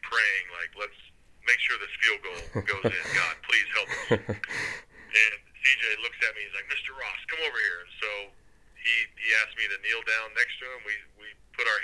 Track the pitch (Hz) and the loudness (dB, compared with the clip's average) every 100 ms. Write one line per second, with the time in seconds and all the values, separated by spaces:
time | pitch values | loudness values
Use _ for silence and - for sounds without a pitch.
0 | - 113 107 95 90 87 85 98 104 - | -2 2 4 2 -2 -6 -8 -8 -10 -10
1 | - - _ - 120 120 - 117 98 - | -20 -20 _ -4 2 2 2 -2 -4 0
2 | 113 101 95 87 - 113 98 98 101 92 | 2 2 -4 -10 -6 -2 -2 0 0 0
3 | 82 92 87 80 - 113 95 110 98 - | 0 2 0 -2 2 2 4 0 -2 -4
4 | - 104 - 107 - - - - - - | 2 2 0 -6 -4 -4 -4 -6 -12 -20
5 | - 107 110 104 - - 135 131 117 107 | 2 6 6 4 -10 2 4 4 2 -2
6 | 117 - 117 107 104 95 - 139 139 135 | -4 0 0 0 -8 -8 -6 -6 -6 -8
7 | 113 95 - 160 156 120 104 87 90 - | -8 -8 -6 -2 -2 0 0 -2 -8 -6
8 | 107 101 101 - - _ - - 117 117 | -6 -4 -8 -16 -20 _ -20 -4 0 2
9 | 113 - 110 110 107 113 107 98 107 113 | 0 -2 2 4 2 -2 -4 -2 -2 0
10 | 113 110 110 110 120 - 127 127 104 107 | 0 0 0 0 0 -2 -12 -10 -8 -8
11 | - - 107 104 _ - 117 107 | -10 -20 -20 -20 _ -2 0 4